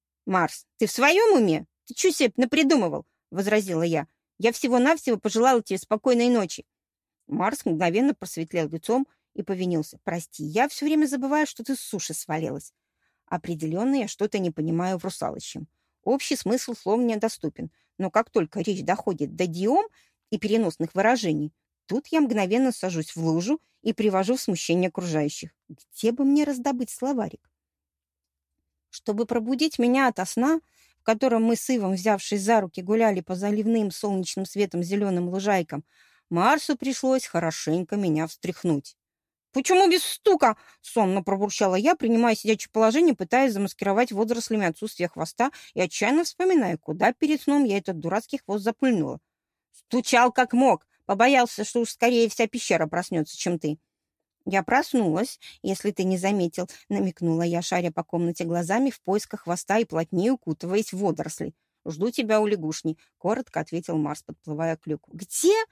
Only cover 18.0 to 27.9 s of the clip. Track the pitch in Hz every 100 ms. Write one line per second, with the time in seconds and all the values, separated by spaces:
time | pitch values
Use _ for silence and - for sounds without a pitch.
18 | 190 214 226 220 160 208 180 190 135 196
19 | - 170 143 - 180 165 202 320 427 _
20 | _ _ - 214 214 226 196 - 160 185
21 | 208 247 202 151 151 - _ _ - 220
22 | - 320 277 214 185 226 262 - 190 170
23 | 156 165 160 160 190 311 _ _ 220 -
24 | 214 190 190 254 - 175 - 175 180 180
25 | 180 156 147 - 165 _ - 156 _ -
26 | 220 247 277 285 294 262 277 247 240 -
27 | 254 262 202 - _ _ _ _ _